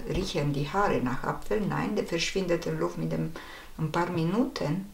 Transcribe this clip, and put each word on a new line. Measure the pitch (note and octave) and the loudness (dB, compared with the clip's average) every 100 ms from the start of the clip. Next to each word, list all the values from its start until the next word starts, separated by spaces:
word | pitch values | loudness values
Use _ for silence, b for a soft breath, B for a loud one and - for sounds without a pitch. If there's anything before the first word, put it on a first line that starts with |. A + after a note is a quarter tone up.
| - | -2
riechen | E3+ F#3+ E3 D3 | -2 0 0 0
die | C#3+ C#3+ | 0 0
Haare | G3 G3+ - | 2 4 4
nach | B2+ C3 | 2 0
Apfel. | - D3 - G#3+ | -2 -2 0 0
Nein, | E3+ D3 D#3 G#3 | 2 0 0 0
der | G3 | 0
verschwindet | E3+ - F#3+ F3 E3+ E3 | 0 0 0 2 2 2
in | D#3+ | 0
Luft | E3+ E3 | 0 0
mit | D#3+ | -2
dem, | D#3+ D#3+ - B B B - | 0 -2 -4 B B B -4
ein | D#3 | 0
paar | E3+ F3 | 0 0
Minuten, | F3 E3 G#3 C4 - D3+ F#3 - | 2 2 2 2 0 0 -2 -4